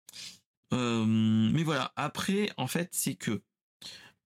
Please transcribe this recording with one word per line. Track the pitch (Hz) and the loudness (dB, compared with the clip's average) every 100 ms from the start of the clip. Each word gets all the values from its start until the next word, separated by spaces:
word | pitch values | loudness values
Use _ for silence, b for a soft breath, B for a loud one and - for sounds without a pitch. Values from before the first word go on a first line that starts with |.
| - B B B _ _ - | -20 B B B _ _ -4
Euh, | 123 120 117 110 | -2 0 2 2
mais | 110 110 110 110 147 | 4 4 4 4 2
voilà, | 160 143 131 - | 2 0 -2 -4
après, | 147 - - 196 208 - | -6 -4 -2 0 0 -2
en | 127 | -4
fait, | 170 175 | -2 -4
c'est | - - - | -4 -4 -4
que, | - 101 - _ _ _ B B B _ | -4 -4 -6 _ _ _ B B B _